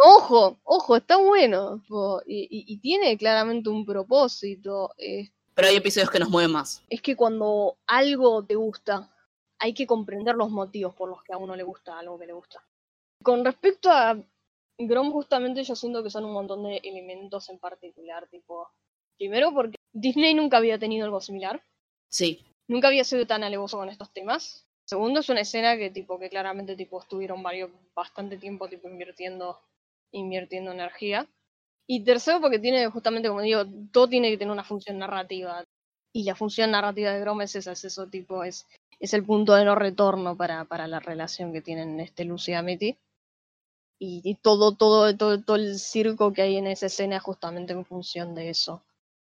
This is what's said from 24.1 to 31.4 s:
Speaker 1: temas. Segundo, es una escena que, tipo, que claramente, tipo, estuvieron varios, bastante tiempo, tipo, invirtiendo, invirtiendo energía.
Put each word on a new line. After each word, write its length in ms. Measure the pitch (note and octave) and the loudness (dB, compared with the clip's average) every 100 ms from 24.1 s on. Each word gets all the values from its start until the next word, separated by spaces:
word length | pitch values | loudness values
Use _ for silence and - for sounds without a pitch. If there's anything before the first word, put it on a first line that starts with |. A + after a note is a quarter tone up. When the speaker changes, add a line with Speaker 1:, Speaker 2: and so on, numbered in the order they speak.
Speaker 1:
temas. 540 | G3 G3+ D#4 - - _ _ - | -12 -6 -6 -6 -20 _ _ -8
Segundo, 340 | G3 A3+ D4 | -4 -2 -2
es 100 | C#4+ | 0
una 100 | A#3 | -2
escena 380 | G#3 A3+ A#3 A3+ | -2 -2 0 0
que, 100 | G3 | -4
tipo, 300 | F#3+ F#3+ F3+ | -10 -12 -12
que 100 | F#3 | -10
claramente, 480 | G3 F#3+ G3 F#3+ F#3+ | -8 -8 -8 -12 -12
tipo, 240 | F#3 F#3 | -12 -14
estuvieron 420 | - F#3+ F#3+ F#3 | -12 -12 -10 -10
varios, 280 | F#3 F#3 F#3 _ _ | -10 -10 -12 _ _
bastante 420 | - F3 - G3+ G3 | -12 -12 -12 -14 -14
tiempo, 320 | G3 G3 F#3+ | -14 -12 -14
tipo, 180 | F3+ F#3 | -14 -18
invirtiendo, 720 | F3+ F3+ F3+ F#3 F#3 F3+ F3 _ _ _ _ _ | -16 -16 -12 -12 -10 -12 -14 _ _ _ _ _
invirtiendo 600 | G3+ F#3+ F#3 F3+ F#3 F#3+ | -12 -8 -8 -8 -10 -10
energía. 540 | F3+ F3 - G#3 G3+ D4+ _ | -10 -12 -10 -6 -6 -6 _